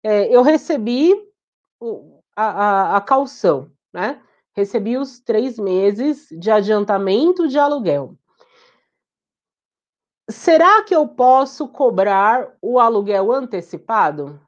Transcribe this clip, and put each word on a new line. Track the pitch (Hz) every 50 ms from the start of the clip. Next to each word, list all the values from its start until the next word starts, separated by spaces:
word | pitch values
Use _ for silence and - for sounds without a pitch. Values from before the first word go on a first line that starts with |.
é, | - 214 214 208 202 226
eu | 247 247
recebi | 254 285 311 311 - - 320 262 208 226 240 254 302 349 403 415 415 _ _ _ _ _ _ _ _ _ _ _
o, | 233 233 202 107 - 160 _ _ _ _ _
a, | 202 220
a, | 220 170 185 208 208 196 196 190 170 185
a | 202
caução, | 196 - 269 269 285 240 - - - 180 151 135 139 - _ _ _ _
né? | - 175 190 233 294 - _ _ _ _ _ _ _
Recebi | 208 202 202 - 233 196 226 240 262
os | 277 269 - _
três | _ - 220 220 247 262 240 226
meses | 208 185 185 190 196 202 208 208 262 302 294 - _ _
de | 160 165 170 214
adiantamento | 220 214 196 202 214 208 202 202 202 196 196 190 190 233 302 349 359 370 339 285
de | 254 294
aluguel. | 285 285 294 285 220 170 143 143 135 123 - _ _ _ _ _ _ _ _ _ _ _ _ _ _ _ _ _ _ _ _ _ _ _ _ _ _ _ _ _ _ _ _ _ _ _ _ _ _ _ _ _ _ -
Será | 220 - - 349 320 311 330 370 415 440
que | 427 - 370
eu | 320 302 -
posso | - - 247 254 262 262 277 269 - - 302 -
cobrar | _ - 285 240 202 180 196 208 196 196 202 214 233 254 220 - _ _
o | - 233 247 254
aluguel | 233 233 233 208 202 202 208 190 196 214
antecipado? | 247 277 254 247 - 180 170 _ - 160 _ - 226 214 185 156 151 147 143 139 147 147 _